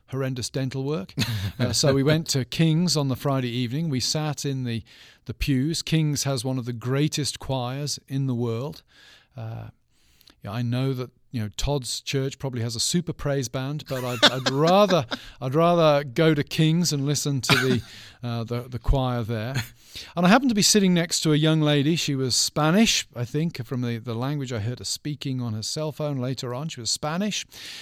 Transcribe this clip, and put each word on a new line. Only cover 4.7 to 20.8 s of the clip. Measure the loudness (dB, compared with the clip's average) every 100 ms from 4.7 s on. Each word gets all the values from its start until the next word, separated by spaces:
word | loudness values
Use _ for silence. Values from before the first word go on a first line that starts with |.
| -4 -6 -18 -20 -20 -12
the | -6
pews. | 0 2 2 -2
King's | 0 2 2 0
has | -2 -2
one | -2 -4
of | -4
the |
greatest | -6 -2 0 0 0 -4 -6
choirs | -4 -4 -4 -4 -6 -8 -6
in | -2 0
the | 0
world. | -2 -2 -6 -10 -18 _ -20 -20 _ -14
Uh, | -10 -10 -14 -18 _ _ _ _ _ _
yeah, | -10
I | -6
know | -2 0 0
that, | -2 -6 _ _
you | -6
know, | -6 -4
Todd's | -2 -2 -4 -8
church | -4 -2 -2 -4
probably | -8 -4
has | -4 -4
a |
super | -2 0 -2
praise | -4 -2 -2 -4
band, | -6 -6 -8 -8
but | -6
I'd, | -4 2 2
I'd | 2 0
<laughs> |
rather, | 2 4 6 6 4 0 -6 -10 -10
I'd | -2 2
rather | 4 6 6 4
go | 2 2 4
to | 4
King's | 0 2 4 4 2
and | 0 0
listen | 0 0 -2
to | 2 2
the, | 2 0 -2 -14 -20 -12
uh, | -8 -6
the, | -4 -6
the | -6 -4
choir | 2 4 4 0
there. | -2 -4 -4 -6 -8 -12 -18 -16 -10 2
And | 6
I |
happened | 6 6
to | 2
be |
sitting | 4 6